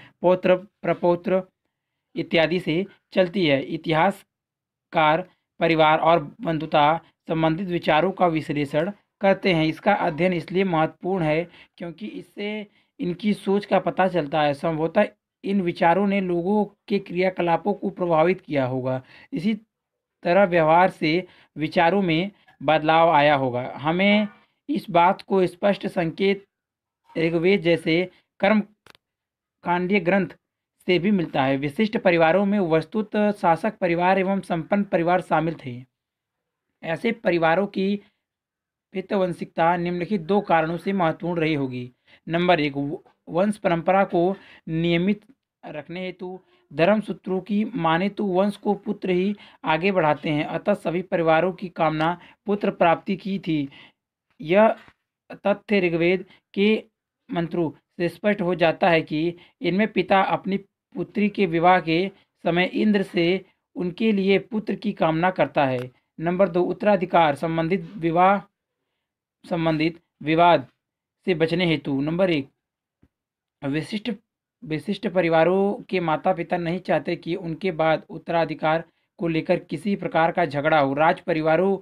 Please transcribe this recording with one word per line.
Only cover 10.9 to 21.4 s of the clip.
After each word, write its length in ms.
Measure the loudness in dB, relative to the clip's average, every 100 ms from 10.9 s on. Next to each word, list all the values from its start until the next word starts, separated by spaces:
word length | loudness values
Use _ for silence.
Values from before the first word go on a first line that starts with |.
| -4 -4 -2
है 240 | 0 -2 -4 -12 -20 -16
क्योंकि 300 | -14 -12 -14
इससे 600 | -14 -16 -12 -10 -10 -12 _ _ -8
इनकी 340 | -8 -4 -2
सोच 320 | -2 -2 -2 0
का 120 | -2
पता 300 | 0 0 0
चलता 340 | 0 -2 0
है। 120 | 0
संभवतः 540 | 0 -4 -2 -2 0 0 -4 _ _
इन 160 | -4 -2
विचारों 460 | -2 0 2 2 2
ने 140 | 0
लोगों 440 | -2 -2 0 0 -2 -8 -4
के 100 | -4
क्रियाकलापों 760 | -2 -2 -2 0 0 0 -2
को 160 | -4 -6
प्रभावित 500 | -4 0 2 2 0
किया 260 | -4 -2 -2
होगा। 360 | -2 -4 -6 -8 -20 -12
इसी 220 | -4 -4 -4 -8 _ _ _ _ _
तरह 220 | 0 2
व्यवहार 460 | 4 4 4 4 4
से 360 | 2 -2 -2 -4 _